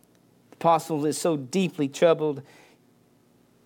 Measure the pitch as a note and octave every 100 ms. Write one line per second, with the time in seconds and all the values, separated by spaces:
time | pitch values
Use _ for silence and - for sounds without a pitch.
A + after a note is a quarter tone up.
0 | _ _ _ _ _ - E3+ D#3+ D#3 D3+
1 | D3+ C#3+ F3 D3+ B2+ F#3+ F3 D3 C#3 -
2 | E3+ D#3 D#3 C#3+ - - _ _ _ _
3 | _ _ _ _ _ _